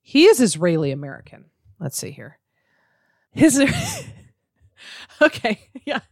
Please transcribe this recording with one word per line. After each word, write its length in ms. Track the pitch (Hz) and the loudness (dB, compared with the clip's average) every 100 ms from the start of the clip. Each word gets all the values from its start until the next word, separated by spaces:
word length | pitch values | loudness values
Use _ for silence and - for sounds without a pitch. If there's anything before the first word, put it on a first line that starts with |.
He 240 | _ - 370 | _ 4 6
is 140 | 392 | 6
Israeli 520 | 233 156 175 160 143 | 2 0 -2 0 -2
American. 540 | 135 143 - - - _ _ _ _ | -6 -12 -18 -20 -20 _ _ _ _
Let's 180 | 147 - | -10 -10
see 140 | - | -12
here. 260 | 147 113 _ _ _ _ _ _ _ _ _ _ | -16 -20 _ _ _ _ _ _ _ _ _ _
His 280 | - 311 277 | 2 2 4
<laughs> 1600 | 277 - - - - - - _ _ _ _ _ - - - - | 0 0 -8 -10 -16 -20 -20 _ _ _ _ _ -20 -20 -20 0
okay, 380 | 302 - 233 208 _ 262 - | 0 0 -6 -6 _ -16 -10
yeah. 140 | - _ | -10 _